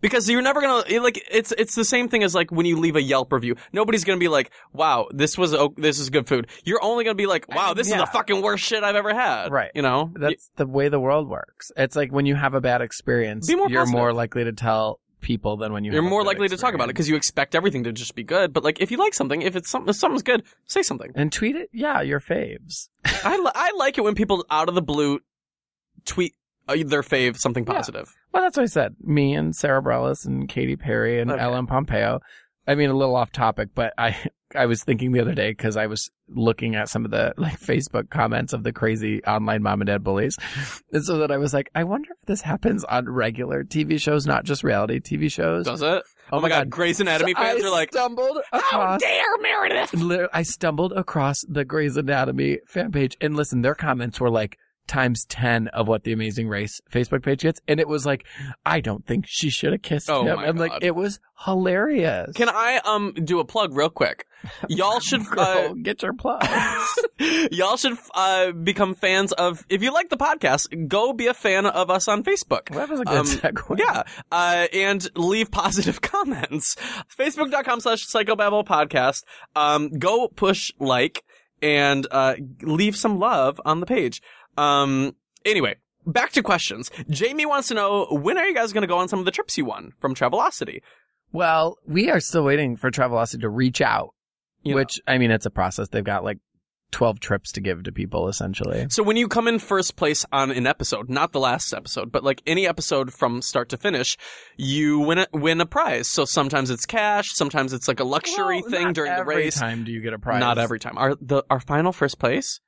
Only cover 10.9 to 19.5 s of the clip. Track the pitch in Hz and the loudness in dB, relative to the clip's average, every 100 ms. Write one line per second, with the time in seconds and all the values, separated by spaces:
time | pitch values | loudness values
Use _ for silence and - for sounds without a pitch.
10.9 | 143 131 147 143 - - _ - - 135 | 2 2 0 0 -8 -10 _ -16 -2 -2
11.9 | 151 139 139 139 143 143 135 127 123 120 | 0 -2 0 2 2 2 0 0 0 -2
12.9 | - - 123 110 107 165 294 392 127 120 | -8 -2 0 0 -4 0 2 2 2 2
13.9 | 120 120 117 117 - 117 113 117 110 110 | 2 2 0 -2 -2 -4 -4 -2 0 0
14.9 | - _ _ - 117 107 107 110 104 104 | -4 _ _ -4 -2 -2 -4 -4 -4 -2
15.9 | 151 170 196 202 196 196 180 254 180 120 | 0 2 2 0 0 -2 0 -2 0 -4
16.9 | 135 156 151 - - 139 160 190 135 117 | -2 2 2 0 0 0 2 2 0 -4
17.9 | 113 120 - 110 156 180 143 139 156 185 | -6 -10 -10 -2 0 2 2 0 0 -2
18.9 | 240 415 - 135 147 175 | 2 0 0 -2 0 -2